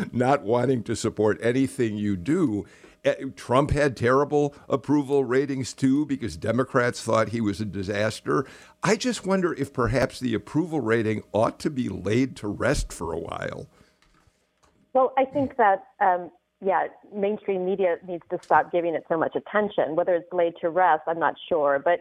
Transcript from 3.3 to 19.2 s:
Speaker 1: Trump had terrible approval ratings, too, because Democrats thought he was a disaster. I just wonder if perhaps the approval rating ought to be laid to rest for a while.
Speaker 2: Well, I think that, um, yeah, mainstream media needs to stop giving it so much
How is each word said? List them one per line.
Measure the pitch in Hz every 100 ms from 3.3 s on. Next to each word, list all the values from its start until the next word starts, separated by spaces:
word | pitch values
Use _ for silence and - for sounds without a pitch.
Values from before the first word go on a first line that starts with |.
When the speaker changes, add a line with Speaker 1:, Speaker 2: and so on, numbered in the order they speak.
| -
Speaker 1:
Trump | - 127 147
had | 143 143 104
terrible | 120 135 139 147 143 - -
approval | 135 - 147 131 143
ratings, | 123 131 143 135 120
too, | - 135 139 151
because | 135 110 80
Democrats | 101 127 123 131 120 -
thought | 113 110 110
he | 117
was | 104 92
a | 110
disaster. | 98 92 101 107 - - 147 135 - - -
I | 185 226
just | 254 214 180
wonder | 190 170
if | 135 139
perhaps | - 113 127 127 -
the | 123 104
approval | - 147 170 156
rating | 110 117 107 107 -
ought | 101 131 -
to | 165
be | 127 113
laid | 92 95 117 135 -
to | 104
rest | 104 104 - -
for | - 82
a | 82
while. | 85 50 50 - - _ _ _ _ _ _ _ _ _ _ _ _
Speaker 2:
Well, | 254 254 269
I | 269
think | 285 269 -
that, | 208 196 - -
um, | 190 175 175 _ _ -
yeah, | 190 165 147 - -
mainstream | 208 196 214 - 190 180
media | 196 185 170 180
needs | 170 -
to | 180
stop | - 156 -
giving | 175 165 151
it | -
so |
much | 165